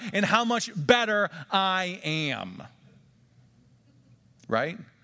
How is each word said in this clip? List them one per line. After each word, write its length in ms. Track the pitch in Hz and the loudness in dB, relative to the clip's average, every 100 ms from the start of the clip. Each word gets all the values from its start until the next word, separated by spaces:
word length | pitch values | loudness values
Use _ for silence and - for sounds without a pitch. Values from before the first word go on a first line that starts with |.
| 233 | -4
and 100 | 196 | 0
how 220 | 208 220 233 | 2 4 2
much 240 | 240 - 208 | 0 -2 0
better 560 | 139 240 220 208 196 165 143 | 4 4 4 0 0 -4 -2
I 480 | 196 190 185 180 185 | 0 2 0 -2 -4
am. 580 | 156 156 151 113 92 92 - - - - - _ _ _ - _ _ _ _ - - - _ _ - | -4 -2 -2 -4 -8 -12 -16 -20 -20 -20 -20 _ _ _ -20 _ _ _ _ -20 -20 -20 _ _ -4
Right? 300 | 113 151 185 - _ | -2 -2 -6 -16 _